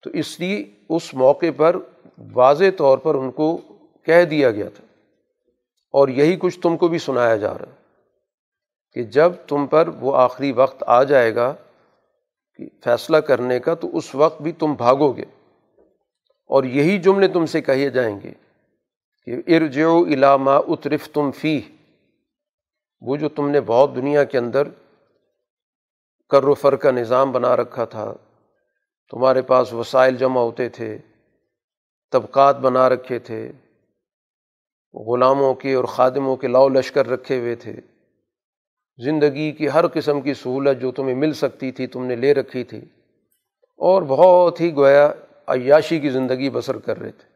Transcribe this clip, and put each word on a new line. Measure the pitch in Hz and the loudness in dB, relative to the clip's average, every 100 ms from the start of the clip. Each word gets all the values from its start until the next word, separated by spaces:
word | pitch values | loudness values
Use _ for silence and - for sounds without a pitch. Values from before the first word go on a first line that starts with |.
تو | - | -8
اس | - 147 - | -8 -8 -8
لیے | 180 208 202 _ _ | -8 -8 -10 _ _
اس | 160 165 135 | -6 -6 0
موقع | 131 147 170 139 | 2 2 -2 0
پر | 156 185 - _ _ _ 110 | 0 0 -8 _ _ _ -10
واضح | 107 127 147 190 185 | 2 4 4 2 2
طور | 147 135 | 2 2
پر | 160 | 2
ان | 143 131 | -4 -4
کو | - 202 - - - _ _ - | -4 -2 -4 -10 -20 _ _ 2
کہہ | 165 175 | 2 4
دیا | 151 131 | 2 0
گیا | 104 90 | 0 -8
تھا، | - _ _ _ _ _ _ _ _ _ _ _ | -12 _ _ _ _ _ _ _ _ _ _ _
اور | 135 139 | 0 0
یہی | 127 151 185 | 2 0 0
کچھ | 185 175 | -4 -2
تم | 175 170 | -2 0
کو | 175 | 0
بھی | 165 | -2
سنایا | - 127 120 110 | -4 -2 0 0
جا | 101 | -2
رہا | - - | -8 -16
ہے | _ _ _ _ _ _ _ _ _ _ _ _ - | _ _ _ _ _ _ _ _ _ _ _ _ -12
کہ | 113 | -4
جب | 117 170 175 - | 2 2 0 -6
تم | 147 139 | -4 0
پر | 156 170 160 | 2 0 -2
وہ | 127 135 | -2 2
آخری | 127 - 139 | 2 0 -6
وقت | 120 135 - - | 0 0 0 2
آ | 120 | 2
جائے | 139 139 117 | 4 2 2
گا | 110 120 160 _ _ _ _ _ _ _ _ _ _ | 0 -4 -6 _ _ _ _ _ _ _ _ _ _
کہ | - _ | -20 _
فیصلہ | - 120 - 160 | -2 -2 2 0
کرنے | 151 123 123 127 | 2 0 0 -2
کا، | 123 | -2
تو | 165 180 | -4 -4
اس | 170 156 | -6 -8
وقت | 131 156 160 | 0 0 0
بھی | 147 | -10
تم | 160 156 131 | -6 -6 -2
بھاگو | 120 139 147 | 2 4 2
گے، | 120 - _ _ _ _ _ _ _ _ _ _ _ _ | -2 -12 _ _ _ _ _ _ _ _ _ _ _ _
اور | 135 131 | -2 0
یہی | 127 151 202 | 0 0 2
جملے | 175 196 196 | 2 2 2
تم | 185 160 | 0 -2
سے | 165 | -4
کہے | - 135 139 | -2 -2 0
جائیں | 123 117 101 | -2 -4 -6
گے | - - _ _ _ _ _ _ _ _ - | -14 -20 _ _ _ _ _ _ _ _ -12
کہ | 120 - | -12 0
ارجعوا | 165 160 131 160 165 175 | 2 2 0 2 2 2
الی | 143 139 139 | 2 4 4
ما | 135 139 - | 2 0 0
اترفتم | 151 143 143 - - 143 | -6 -4 -6 -4 -4 -4
فیہ، | 127 156 151 - _ _ _ _ _ _ _ _ _ _ _ _ _ | -4 -4 -4 -6 _ _ _ _ _ _ _ _ _ _ _ _ _
وہ | 117 143 | -8 -4
جو | 151 | -4
تم | 151 143 | -4 0
نے | 143 | 0
بہت | 104 117 143 123 | 2 4 4 2
دنیا | 135 147 | -2 0
کے | 139 131 | 0 -2
اندر | 120 127 147 - _ _ _ _ _ _ _ _ _ _ _ _ _ _ _ | -2 -2 -4 -8 _ _ _ _ _ _ _ _ _ _ _ _ _ _ _
کر | 139 | 0
و | 135 | 2
فر | 139 147 135 | 2 0 0
کا | 147 | 0
نظام | 127 117 127 139 | -2 -2 0 0
بنا | 127 120 123 | -2 0 0
رکھا | 117 - 113 | -2 -6 -10
تھا، | 110 107 - _ _ _ _ _ _ _ _ _ | -8 -12 -14 _ _ _ _ _ _ _ _ _
تمہارے | 117 127 131 | -4 0 0
پاس | 127 127 120 | 0 0 0
وسائل | 117 117 131 131 127 | -6 -4 2 2 2
جمع | 127 127 | -2 0
ہوتے | 117 117 120 | -2 -4 -8
تھے، | - 113 107 _ _ _ _ _ _ _ _ _ _ _ | -8 -12 -12 _ _ _ _ _ _ _ _ _ _ _
طبقات | 131 110 135 139 127 | -4 -2 2 2 2
بنا | 131 127 127 | -2 2 0
رکھے | 127 - 120 | 0 -4 -10
تھے، | - 110 113 - _ _ _ _ _ _ _ _ _ _ _ _ _ | -10 -14 -14 -18 _ _ _ _ _ _ _ _ _ _ _ _ _
غلاموں | - 107 123 127 139 139 | -18 -6 0 2 2 0
کے | 131 135 | -2 -4
اور | 131 117 | -4 -4
خادموں | - 127 131 135 131 | 0 0 0 -4 -4
کے | 127 | 0
لاؤ | 123 139 | 4 4
لشکر | 131 120 143 127 | 4 0 -2 -2
رکھے | 127 - 131 | -4 -4 -4
ہوئے | 120 117 | -4 -8
تھے، | 110 - _ _ _ _ _ _ _ _ _ _ _ _ | -12 -18 _ _ _ _ _ _ _ _ _ _ _ _
زندگی | 120 156 147 135 156 | -4 0 0 0 -8
کی | 147 147 | -4 -2
ہر | 143 170 | 0 0
قسم | 165 147 143 | -2 -2 -4
کی | 135 | -4
سہولت | 131 131 131 139 131 | -8 -6 -2 -2 -2
جو | 127 | -4
تمہیں | 123 135 127 | -6 -6 -2
مل | 156 | -4
سکتی | 139 139 - 131 | -2 -6 -6 -12
تھی | 127 127 | -10 -10
تم | 123 | -8
نے | 127 120 | -8 -2
لے | 131 | 0
رکھی | 139 131 123 | 0 -2 -10
تھی، | 123 113 117 _ _ _ _ _ _ _ _ _ | -12 -14 -20 _ _ _ _ _ _ _ _ _
اور | 180 190 | 2 2
بہت | 156 135 185 180 175 170 | 2 4 6 6 4 0
ہی | 170 143 | -4 2
گویا | 139 143 147 - - _ - | 4 6 4 0 -16 _ -4
عیاشی | 135 123 151 156 165 | -4 4 4 4 -2
کی | 143 | -2
زندگی | 131 131 131 135 | -2 -2 -4 -4
بسر | 120 117 113 | -6 -6 -8
کر | 113 110 | -8 -10
رہے | 110 | -10
تھے | - _ | -18 _